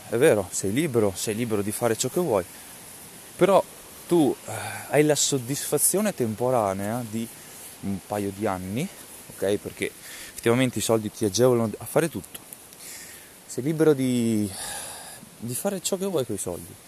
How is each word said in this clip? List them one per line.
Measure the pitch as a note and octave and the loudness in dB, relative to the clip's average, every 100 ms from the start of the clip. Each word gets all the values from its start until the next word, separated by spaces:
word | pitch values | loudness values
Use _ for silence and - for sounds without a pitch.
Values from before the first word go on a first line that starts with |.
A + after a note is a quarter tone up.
| - | -4
è | A#2 | 4
vero, | D3+ G#2 F#2 | 6 6 2
sei | - F#2+ | -2 0
libero, | A#2+ E3 A#2 G2+ | 0 2 4 2
sei | F#2 - | 0 -4
libero | G#2+ A#2+ G#2 | -2 0 0
di | G2+ | -2
fare | - A#2+ | -2 0
ciò | A2 B2+ | 0 0
che | F3+ | 0
vuoi, | E3+ G2+ E2+ - - - - - - - - | 2 2 0 -12 -18 -20 -20 -20 -20 -20 -10
però | - C4 F#3+ - - - - - | 2 6 6 4 -10 -20 -12 2
tu, | F3 C3 - | 4 4 2
eh, | - A2 G#2 - - | -6 -10 -10 -10 0
hai | C#3+ | 4
la | D3+ | 4
soddisfazione | C#3+ - C#3 A#2+ C#3+ - D3 - F#3 G#3+ | 2 2 -2 -2 -6 -2 0 2 2 -2
temporanea | - A2+ G#2 B2 B2+ G2+ F#2+ G2+ A#2+ A2+ | -2 -2 0 2 2 2 0 -2 -4 -4
di | A2 A#2 - - - - - | -6 -8 -12 -18 -18 -18 -8
un | G2 F#2+ | -6 -6
paio | - G#2 G2+ | -4 -4 -4
di | G2 G#2+ | -4 -4
anni, | F#2 F#2 A2+ F#3+ - - - - | -2 -4 -6 -6 -10 -18 -18 -16
ok? | - F#2+ G#2 | -4 -2 0
Perché | - - - - - - - - | -4 -6 -8 -8 -18 -16 -14 -2
effettivamente | A#2 A#2+ B2+ A2 | 2 4 2 0
i | |
soldi | - A2+ G#2+ | 2 2 0
ti | - | -2
agevolano | G#2+ G2 B2+ A#2 A2+ - | 0 4 4 6 0 -4
a | |
fare | G#2+ D3 D#3+ | -2 0 0
tutto. | G2+ - - - - - - - - - - - - | -4 -12 -18 -18 -20 -20 -20 -16 -16 -16 -20 -20 -20
Sei | - - | -12 -6
libero | C3+ D#3 D#3 | -2 4 4
di, | C3+ C3 B2 A2+ A2 G#2 - - - - - - - - - | 4 2 2 2 2 0 -4 -10 -10 -12 -14 -16 -18 -20 -12
di | A#2 | -8
fare | B2 G3+ F#3+ | -4 -4 -4
ciò | - F#3 | -4 -4
che | |
vuoi | G3 E3 | -2 -2
coi | A#2+ G2+ | -2 -4
soldi, | F#2+ F2 F2 F#2+ | -4 -8 -10 -18